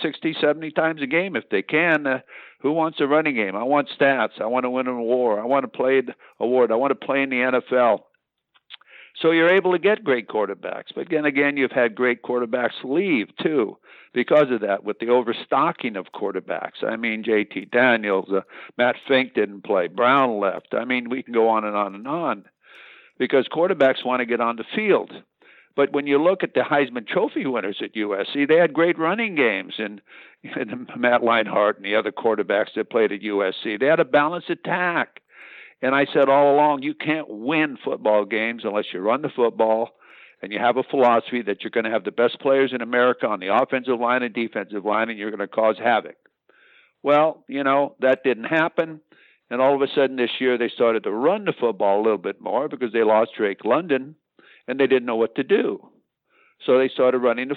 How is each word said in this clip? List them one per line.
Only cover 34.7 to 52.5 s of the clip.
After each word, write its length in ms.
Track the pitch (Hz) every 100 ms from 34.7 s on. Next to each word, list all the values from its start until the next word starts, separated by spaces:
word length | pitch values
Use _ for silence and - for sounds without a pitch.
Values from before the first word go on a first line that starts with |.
| 175 180 165 - - _ - - - - -
And 100 | 131
I 140 | 135 147
said 140 | 160 135
all 260 | 139 143
along, 300 | 143 151 139
you 100 | 139
can't 340 | 151 147 156 147
win 480 | 104 120 156 151 123
football 400 | 139 131 110 107
games 380 | 101 107 113 117
unless 200 | 110 104 101
you 80 | 90
run 220 | 101 127
the 60 | 151
football 600 | - 117 107 110 110 113 _ - - - -
and 120 | 98
you 80 | 104
have 160 | 120 120
a 80 |
philosophy 580 | 127 139 123 117 - 123
that 200 | 104 98
you're 100 | 110
gonna 180 | 117 110
have 140 | 113
the 80 | 92
best 260 | - 117 -
players 340 | 139 135 135
in 80 | 127
America 460 | 117 123 123 120 117
on 140 | 104
the 120 | 92
offensive 460 | 110 131 131 127 120
line 240 | 120 127
and 100 | 123
defensive 520 | 113 113 110 98 104
line, 260 | 101 107 113
and 80 | 107
you're 140 | 104
gonna 160 | 104 101
cause 280 | - 110 107
havoc. 380 | 113 113 80 - _ _ _ _ _ _ _ _
Well, 420 | 139 147 156 - -
you 160 | 139
know, 320 | 135 139 139 -
that 240 | 131 131
didn't 220 | 135 113
happen. 560 | 113 160 165 - 160 156 _ _ _ _ -
And 100 | 120
all 140 | 135
of 80 | 139
a 100 | 135
sudden 220 | 143 135
this 260 | 131 120 -
year 160 | 127 123
they 120 | 117
started 340 | - 120 110
to 80 | 101
run 360 | 104 143 208 190
the 60 |
football 480 | - 120 98 104 101
a 40 |
little 120 | 110 104
bit 240 | 98 -
more 280 | -